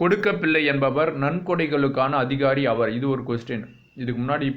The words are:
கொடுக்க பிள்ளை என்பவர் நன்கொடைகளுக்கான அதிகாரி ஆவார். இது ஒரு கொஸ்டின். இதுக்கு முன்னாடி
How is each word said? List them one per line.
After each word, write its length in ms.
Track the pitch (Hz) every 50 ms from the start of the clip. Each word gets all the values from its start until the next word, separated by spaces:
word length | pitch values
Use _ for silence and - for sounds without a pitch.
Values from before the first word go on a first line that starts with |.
கொடுக்க 320 | 170 175 202 208 - 208 190 175
பிள்ளை 220 | - 160 156 160 151 143 143
என்பவர் 380 | 139 139 131 123 147 160 165 151 135 139
நன்கொடைகளுக்கான 960 | 147 165 180 180 185 175 170 165 147 151 143 139 139 139 156 165 139 147 139 127
அதிகாரி 400 | 139 139 139 139 135 135 143 139 120 113
ஆவார். 200 | 113 117 107 110
இது 100 | 120 135 139 135
ஒரு 100 | 123 120 120
கொஸ்டின். 360 | 120 117 - - 123 110 107 - - - _ _ _ 139
இதுக்கு 180 | 127 117 120 117 123
முன்னாடி 260 | 131 147 151 143 135 139